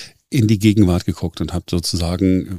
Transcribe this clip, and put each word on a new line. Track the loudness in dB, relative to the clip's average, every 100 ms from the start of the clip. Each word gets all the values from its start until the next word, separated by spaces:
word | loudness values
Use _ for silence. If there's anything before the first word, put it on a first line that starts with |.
| -16 _ -4
in | 0 2
die | 4
Gegenwart | 4 4 4 2
geguckt | -2 -6 -6 -6
und | -6
habt | -6 -4
sozusagen | -4 -2 -4 -4 0 2 0 -2